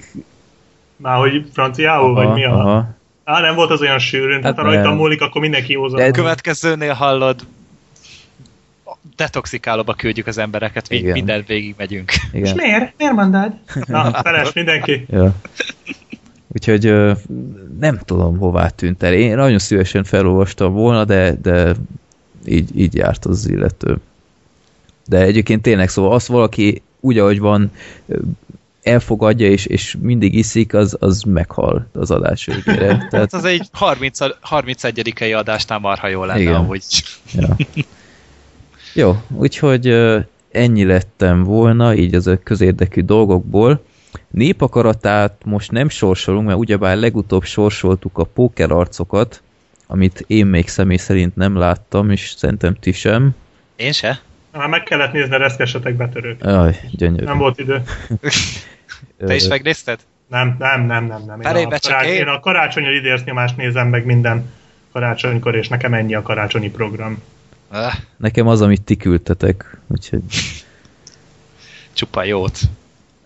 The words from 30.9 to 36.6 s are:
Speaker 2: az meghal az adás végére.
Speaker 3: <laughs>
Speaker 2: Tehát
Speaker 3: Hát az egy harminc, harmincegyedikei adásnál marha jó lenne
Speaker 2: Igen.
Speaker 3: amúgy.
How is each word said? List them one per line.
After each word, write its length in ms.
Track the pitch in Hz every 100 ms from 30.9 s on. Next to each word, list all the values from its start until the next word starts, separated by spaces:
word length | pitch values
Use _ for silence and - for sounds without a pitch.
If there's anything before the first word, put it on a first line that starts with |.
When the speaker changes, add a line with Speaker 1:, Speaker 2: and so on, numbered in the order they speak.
| -
Speaker 2:
az 220 | 98 92
meghal 640 | 104 85 87 - - - 117
az 180 | - 87
adás 340 | 85 82 - -
végére. 400 | - - 202 101 104
Speaker 3:
<laughs> 80 | -
Speaker 2:
Tehát 20 |
Speaker 3:
Hát 200 | 110 104
az 120 | 185
egy 220 | 180 175 196
harminc, 460 | - 196 131 135 - 139 -
harmincegyedikei 920 | - 151 123 127 123 113 113 110 110
adásnál 460 | 110 107 107 - 107
marha 300 | 101 95 101
jó 160 | 95
lenne 160 | 92 98
Speaker 2:
Igen. 140 | 85
Speaker 3:
amúgy. 280 | 85